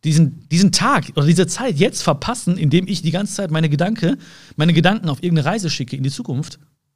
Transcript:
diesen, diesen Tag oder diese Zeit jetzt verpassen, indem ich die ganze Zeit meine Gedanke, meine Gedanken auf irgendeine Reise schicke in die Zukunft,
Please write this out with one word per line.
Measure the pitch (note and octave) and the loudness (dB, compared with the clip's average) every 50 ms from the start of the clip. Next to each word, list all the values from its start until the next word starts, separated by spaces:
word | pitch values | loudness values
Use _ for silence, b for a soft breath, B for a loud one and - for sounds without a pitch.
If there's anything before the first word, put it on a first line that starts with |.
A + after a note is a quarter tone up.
| - | 0
diesen, | D#3 D#3 D#3 E3 C3+ - - - _ | 2 4 4 4 2 2 -6 -8 _
diesen | D3+ E3+ G3 F#3+ | 0 2 4 4
Tag | - - F#3 A#3+ C#4+ A3 C#3 - - | 2 2 2 2 0 0 -2 -2 -2
oder | - C#3+ D3 | 0 2 4
diese | E3+ D#3+ F#3 | 4 4 2
Zeit | F3 - - A#3+ C4+ G3 C#3 | 0 0 -6 -4 -4 0 2
jetzt | F#3 B3 - - | 0 0 0 -2
verpassen, | - - D3 C#3+ - - B3 - - - F3 F#3 | -2 -2 -2 -2 -2 -6 -6 -4 -2 -2 -2 0
indem | E3 C#3+ D3 - - F#3+ | 0 2 2 2 0 0
ich | G3+ E3+ - | -6 -4 -2
die | E3 | -2
ganze | D3+ F3 G#3 G3+ - | -2 -2 -4 -4 -4
Zeit | - G3+ F3 | -6 -4 -4
meine | D#3 E3 D#3+ D#3 | -2 0 0 0
Gedanke, | C#3+ C#3+ E3+ F#3+ A3+ A3+ - E3 C#4 C4+ B B B B B B B | 0 0 0 -2 -2 0 0 -2 -2 -2 B B B B B B B
meine | B D3 E3+ E3+ | B 2 4 4
Gedanken | E3+ D#3 F3 G3+ A3 G3 E3 | 4 4 4 2 2 -2 -4
auf | C#3 - | -6 -4
irgendeine | - F3 E3+ E3 B2+ C#3+ | -2 0 0 2 2 0
Reise | F#3+ A#3 G3 D#3+ | -2 -2 -2 -4
schicke | C#3 - D#3+ - - | -4 -4 -6 -8 -6
in | C3+ | -4
die | C3 C3+ | -4 -4
Zukunft, | C3+ - B2 - C#3 B2 D3+ - - _ _ _ _ _ _ _ _ | -4 -6 -8 -6 -4 -6 -6 -8 -10 _ _ _ _ _ _ _ _